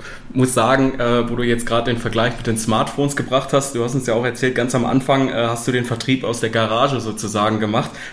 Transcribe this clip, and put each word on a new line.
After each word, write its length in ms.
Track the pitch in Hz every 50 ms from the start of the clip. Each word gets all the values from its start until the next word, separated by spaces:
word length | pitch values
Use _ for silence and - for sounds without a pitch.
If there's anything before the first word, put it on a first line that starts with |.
| - - - - - - -
muss 200 | 127 127 127 -
sagen, 440 | 120 110 120 135 135 135 131 127 -
äh, 320 | 120 117 120 120 117 117
wo 60 | 120
du 80 | 120 123
jetzt 220 | 117 117 117 -
gerade 260 | 120 117 120 120 127
den 80 | 117 117
Vergleich 380 | - 113 104 113 113 127 - -
mit 100 | - 120
den 80 | 110
Smartphones 640 | 110 - - 110 120 139 - - 139 143 139 139 135
gebracht 340 | 117 113 127 135 135 -
hast, 240 | 147 139 135 - -
du 80 | 120 117
hast 120 | 120 123
uns 120 | 135 117 120
ja 60 | 110
auch 100 | 117 123
erzählt, 320 | 127 120 - 135 127 127
ganz 180 | 113 120 127 -
am 100 | 127 110
Anfang, 420 | - 120 135 - - 139 135 135 123
äh, 60 | -
hast 340 | 113 120 117 120 120 - 139
du 60 | 123
den 100 | 123 120
Vertrieb 400 | 117 120 - - - 131 131 -
aus 160 | 107 117 -
der 120 | 120 110
Garage 500 | 110 113 110 104 110 117 135 143 135 117
sozusagen 580 | 104 110 107 110 113 101 104 104 104 110 110 104
gemacht. 320 | 110 104 107 127 143 - - - - -